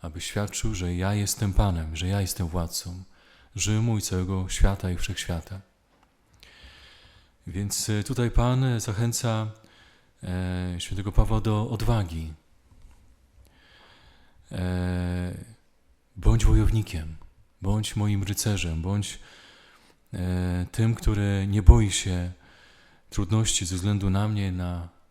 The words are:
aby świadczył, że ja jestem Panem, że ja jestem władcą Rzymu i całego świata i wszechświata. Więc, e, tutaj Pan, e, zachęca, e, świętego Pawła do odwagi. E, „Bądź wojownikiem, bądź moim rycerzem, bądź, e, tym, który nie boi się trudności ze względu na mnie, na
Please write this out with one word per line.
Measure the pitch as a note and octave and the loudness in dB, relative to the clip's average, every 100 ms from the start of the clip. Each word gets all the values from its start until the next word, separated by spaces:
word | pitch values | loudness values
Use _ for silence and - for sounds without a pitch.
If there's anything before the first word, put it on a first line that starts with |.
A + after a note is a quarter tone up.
aby | F2 F2 | -14 -10
świadczył, | - G#2 G#2 - A2 G2 | -8 -4 -4 -4 -4 -2
że | F2+ F2 | -2 -2
ja | F#2+ | 0
jestem | G#2 G2+ - G#2+ | 0 -2 -2 0
Panem, | F#2+ G#2 E2 D#2 D#2 | 2 2 2 -4 -4
że | F2+ | -2
ja | G2+ | -2
jestem | F#2 - E2+ | -2 -4 -4
władcą | F2+ E2 - F2 F2+ F#2+ - _ - - - | -2 -4 -6 -10 -12 -16 -20 _ -20 -14 -6
Rzymu | G#2 G#2+ A#2 G#2+ | 0 2 2 0
i | |
całego | - F#2 F2+ F#2+ F2+ | 0 -2 0 -2 -2
świata | - G2 G2 F#2 | 4 4 4 -2
i | F2 | -2
wszechświata. | - F#2+ - E2+ - G2 - _ _ _ _ _ _ _ - - - - - - - - _ _ - | -4 -4 -6 -6 -8 -14 -16 _ _ _ _ _ _ _ -20 -20 -20 -20 -20 -20 -20 -20 _ _ -10
Więc, | F2 G2+ - - | -6 -4 -4 -2
e, | G#2+ | -2
tutaj | G2+ B2 A#2 | -2 -2 2
Pan, | - B2 B2+ | 2 4 2
e, | C3 A#2 | 0 -2
zachęca, | - G2+ A#2 - A#2 A2 A2 - - - - _ _ - | -2 -2 -2 -2 -2 -2 -4 -10 -20 -20 -20 _ _ -14
e, | F#2 F2+ F#2 F#2 F2+ F2 | -6 -4 -2 -4 -4 -6
świętego | - G2 G2+ | -6 -6 2
Pawła | - G#2 A2 | 6 6 6
do | G#2+ G#2 A2 | 2 0 0
odwagi. | G#2 A2 A2+ F2 D#2+ D#2+ D#2 _ _ _ - - - - - _ - - _ _ - - - - - - - - | 0 2 2 0 -6 -8 -12 _ _ _ -20 -20 -20 -20 -20 _ -20 -20 _ _ -20 -20 -20 -20 -20 -20 -20 -12
E, | G2+ F2+ F2+ F2+ F2+ F2+ F2+ F2+ G2+ - A2 _ _ _ _ _ G2 | -6 -4 -2 -2 -2 -2 -4 -4 -8 -14 -20 _ _ _ _ _ 0
„Bądź | A2 A2+ - | 4 6 8
wojownikiem, | A2 G#2 A2 G2+ E2 D#2+ D#2+ - _ _ - | 8 6 2 0 -4 -8 -12 -16 _ _ -6
bądź | G2+ G#2+ G#2 A2 | -2 0 0 -2
moim | G#2 G2+ | 0 0
rycerzem, | G2 G2+ A2 G2 E2 D#2+ | -2 -2 -2 -2 -2 -2
bądź, | F2+ G#2 G2+ - - - - - - - _ _ - | -2 -2 -4 -10 -18 -20 -20 -20 -20 -20 _ _ -14
e, | F#2 F2+ F2+ F2+ F2+ F2+ | -6 -2 -2 0 -2 -2
tym, | - A2+ A#2 | 0 0 2
który | - G#2 G2+ G2 G2 | 2 2 2 0 0
nie | G2+ | 4
boi | G2+ A#2 G2+ | 8 8 6
się | - G2 F2+ F2+ F2+ - - - - _ _ - | 0 -2 -2 -4 -8 -20 -20 -20 -20 _ _ -10
trudności | - F#2+ A2 A2 - F2 | -4 0 2 2 0 -2
ze | F#2 | -2
względu | G2+ G#2 G2 | 0 0 2
na | G2 G#2+ | 2 0
mnie, | G#2 G2 | -2 -2
na | F2+ F2 F2 E2+ _ _ | -2 -4 -6 -10 _ _